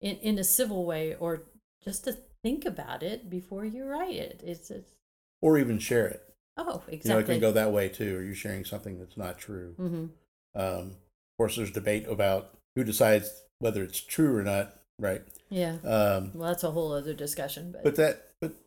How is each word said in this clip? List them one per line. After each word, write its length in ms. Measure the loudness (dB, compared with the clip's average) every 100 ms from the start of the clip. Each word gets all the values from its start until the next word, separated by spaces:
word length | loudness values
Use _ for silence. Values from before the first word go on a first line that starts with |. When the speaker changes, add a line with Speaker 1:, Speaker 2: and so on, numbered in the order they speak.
Speaker 1:
in, 160 | -8 -4
in 200 | -2 0
a 60 |
civil 420 | 2 2 2 0 -2
way 280 | -2 -4
or 280 | -4 -4 -4 -8 -20 _ _
just 200 | -8 -6
to 120 | -6 -8 -12 -6
think 220 | -4 -2
about 380 | -4 -6 -8 -6
it 260 | -6 -8 -8
before 380 | -10 -8 -8 -8
you 180 | -8
write 300 | -8 -6 -4 -6
it. 240 | -8 -10
It's, 280 | -10 -12 -12
it's 240 | -16 -16 _ _ _ _ _
Speaker 2:
Or 160 | 6 6
even 200 | 6 0
share 280 | 2 2 2
it. 160 | -2 -14 _ _ -8
Speaker 1:
Oh, 260 | -6 -6 -10
Speaker 2:
You 80 | -4
know, 140 | 2 4
it 60 |
can 100 | 4
Speaker 1:
exactly. 40 | 4
Speaker 2:
go 120 | 6
that 180 | 6 4
way 180 | 4 2
too. 260 | 0 -2 -2
Are 60 |
you 100 | -6
sharing 320 | -8 -6 -6
something 340 | -6 -8 -8 -12
that's 200 | -12 -10
not 200 | -10 -10
true? 360 | -12 -12 -12 -6
Speaker 1:
Mm-hmm. 280 | -4 -4 -8 -12 _ _ _ -4
Speaker 2:
Um, 320 | -4 -4 -8
of 440 | -14 _ _ _ 0
course, 200 | 0 0
there's 140 | -4
debate 360 | -2 0 0 -2
about 480 | 2 2 2 -2 -18 _
who 100 | -4
decides 580 | -2 4 8 6 4 -12 -20 _
whether 240 | 0 0
it's 160 | -2 -6
true 340 | -4 2 4
or 80 | 4
not, 380 | 2 0 0 -8 _ -4
right? 240 | -2 -2 -6 -20 _
Speaker 1:
Yeah. 240 | -2 -2 -2
Speaker 2:
Um, 460 | 2 4 6 4 -2
Speaker 1:
Well, 160 | -6 -4
that's 160 | -2
a 60 | 0
whole 220 | 0 -2
other 200 | -2 -4
discussion, 600 | -6 -6 -6 -6 -8 -10
but 120 | 0
Speaker 2:
but 120 | 2 6
that, 260 | 4 2 -10 _
but, 140 | -8 -8